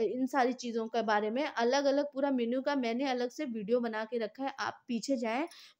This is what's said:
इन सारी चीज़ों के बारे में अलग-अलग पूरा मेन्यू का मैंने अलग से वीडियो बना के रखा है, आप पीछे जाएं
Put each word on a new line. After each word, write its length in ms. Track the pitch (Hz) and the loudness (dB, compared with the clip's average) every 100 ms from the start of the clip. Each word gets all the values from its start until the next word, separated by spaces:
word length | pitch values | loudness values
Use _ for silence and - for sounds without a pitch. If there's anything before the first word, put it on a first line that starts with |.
इन 240 | 214 247 262 | -2 0 0
सारी 260 | 285 247 | 2 2
चीज़ों 340 | 240 240 226 226 | 0 -4 -4 -2
के 160 | 233 | 0
बारे 280 | 220 214 214 | 2 2 2
में 140 | 233 | 0
अलग-अलग 600 | 294 - 240 269 277 277 | -2 0 2 4 4 2
पूरा 260 | 285 262 277 | 0 0 0
मेन्यू 320 | 262 233 254 | 2 0 0
का 120 | 262 | 0
मैंने 360 | 285 233 233 277 | 0 0 0 0
अलग 200 | 247 247 | 0 -2
से 140 | - | -4
वीडियो 360 | 302 226 202 247 | -6 -4 0 0
बना 240 | 233 214 | 0 -4
के 140 | 220 240 | -4 -4
रखा 260 | 220 - | -4 -4
है, 100 | 269 - | -6 -4
आप 260 | 214 - - | -6 -6 -6
पीछे 280 | 233 214 269 | -4 -2 -2
जाएं 320 | 226 233 339 - - _ | 0 -2 -4 -8 -20 _